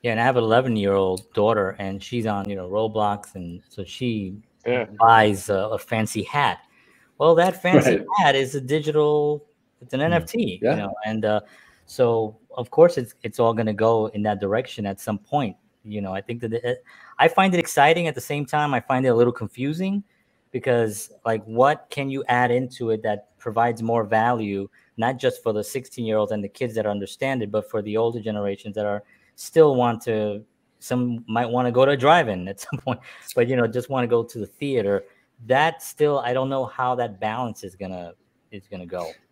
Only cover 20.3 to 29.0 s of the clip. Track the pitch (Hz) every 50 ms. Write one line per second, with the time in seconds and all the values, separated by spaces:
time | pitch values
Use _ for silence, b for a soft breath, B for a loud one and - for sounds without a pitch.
20.3 | _ _ _ _ _ 123 - 131 120 120 117 110 104 - - - - - _ 117
21.3 | 113 110 101 107 110 117 127 139 151 147 - _ - 143 139 139 135 135 135 -
22.3 | 123 123 123 120 120 127 131 127 - - 123 113 110 107 107 110 104 101 - _
23.3 | _ _ - 120 107 113 117 120 117 110 113 113 117 117 110 101 113 110 110 120
24.3 | 123 117 110 101 101 98 98 - b b b b b - 113 120 135 123 - 127
25.3 | 123 - - 117 107 104 101 - - 135 127 - - - 117 110 110 107 107 101
26.3 | 110 104 101 98 _ - 135 120 110 110 104 104 101 104 98 92 - - 139 135
27.3 | 135 127 110 101 107 107 104 - - 110 101 107 104 110 113 117 117 120 104 110
28.3 | 107 104 101 101 98 - - 107 98 107 104 104 101 104